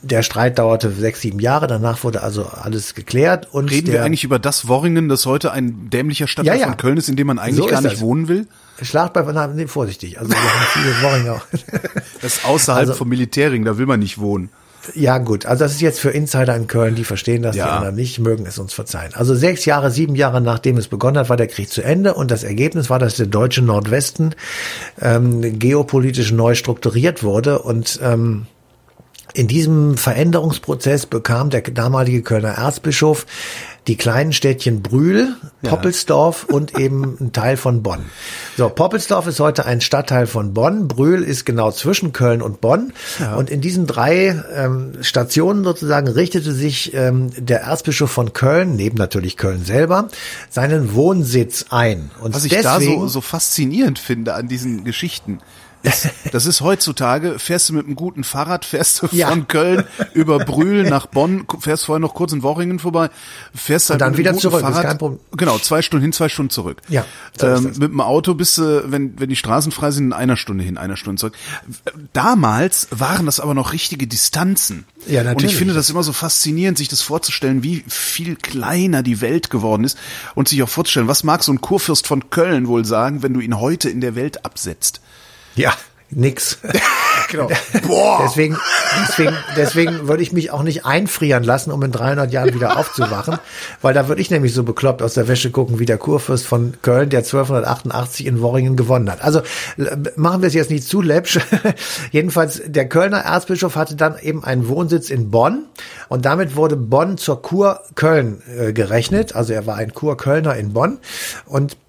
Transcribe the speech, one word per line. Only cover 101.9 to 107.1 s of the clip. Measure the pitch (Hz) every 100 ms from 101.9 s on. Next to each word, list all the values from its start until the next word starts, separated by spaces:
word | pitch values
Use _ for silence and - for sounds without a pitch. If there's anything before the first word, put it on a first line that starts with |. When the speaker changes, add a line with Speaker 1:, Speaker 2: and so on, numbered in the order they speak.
| - 135
Speaker 1:
Jedenfalls, | 151 175 165 160 - 151
der | 147 127
Kölner | 160 190 202
Erzbischof | - 170 - 180 180
hatte | 156 156 147
dann | 156 151
eben | 151 156
einen | 135 127 117
Wohnsitz | 143 170 165 -
in | 135 110
Bonn | 110 131 254 311 - - - -
und | 127 131
damit | 156 175
wurde | 139 156 143
Bonn | 113 131 170